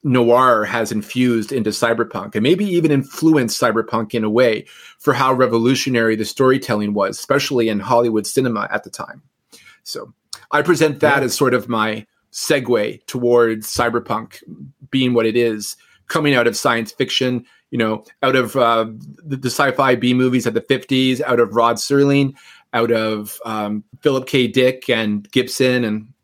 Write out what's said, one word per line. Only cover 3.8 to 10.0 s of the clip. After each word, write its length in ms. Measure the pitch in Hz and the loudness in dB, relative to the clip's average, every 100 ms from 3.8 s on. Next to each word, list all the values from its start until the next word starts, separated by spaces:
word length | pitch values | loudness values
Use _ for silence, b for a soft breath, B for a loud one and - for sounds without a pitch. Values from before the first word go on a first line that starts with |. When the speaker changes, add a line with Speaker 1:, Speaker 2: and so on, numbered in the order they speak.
| 110 113 107 | -2 -4 -4
Speaker 1:
in 100 | 120 | -4
a 60 | 107 | 0
way 360 | 110 123 110 - B B B | 2 2 0 -8 B B B
for 140 | - | -2
how 200 | 123 135 | 0 0
revolutionary 800 | 131 127 117 117 139 - 120 113 110 | 2 2 2 2 0 0 0 0 0
the 80 | 107 | -4
storytelling 680 | - 131 131 - 107 104 | 0 2 2 0 -2 -2
was, 240 | 101 98 - | -2 -4 -4
especially 500 | - 143 - 131 113 | -2 -2 0 0 0
in 100 | 104 | -2
Hollywood 480 | 98 120 120 110 104 | 0 2 2 0 -2
cinema 400 | - 131 110 104 | -2 0 -2 -4
at 120 | 110 | -6
the 80 | - | -8
time. 320 | - - 139 _ _ _ B B B | -16 -16 -16 _ _ _ B B B
So 300 | - - | -16 -14